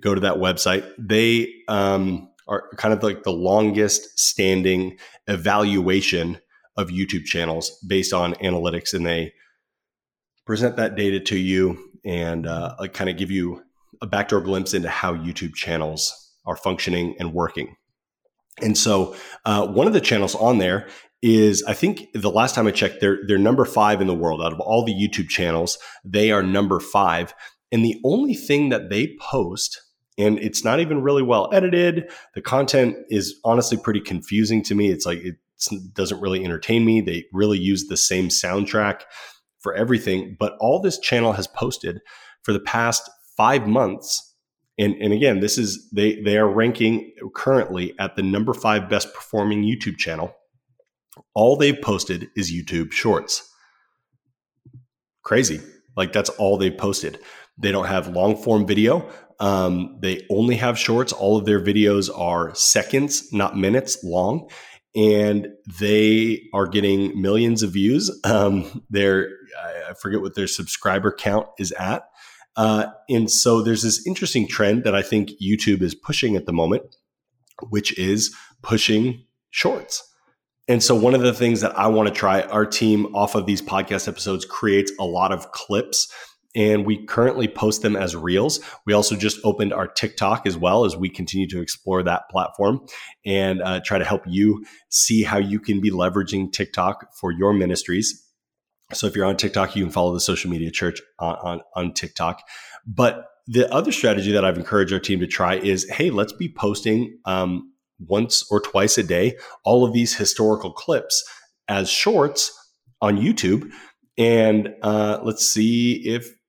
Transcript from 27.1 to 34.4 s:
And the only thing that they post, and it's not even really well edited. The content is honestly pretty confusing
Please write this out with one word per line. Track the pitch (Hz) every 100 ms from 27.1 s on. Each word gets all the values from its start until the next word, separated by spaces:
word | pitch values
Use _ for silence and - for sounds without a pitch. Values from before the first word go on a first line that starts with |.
| 85 87 - - _ _
And | 117
the | 113 107
only | 127 202 285
thing | - - 147 147
that | 113 87
they | 101 151 -
post, | - 135 90 95 - - _ _ _ -
and | 104 107
it's | 104 - 113
not | 135
even | 170 147
really | 135 143
well | 127 113 95
edited. | 196 185 175 175 165 165 - - -
The |
content | - 131 135 139 123 101 -
is | 107 92 - 113
honestly | 117 117 110
pretty | - 104
confusing | - 90 - 104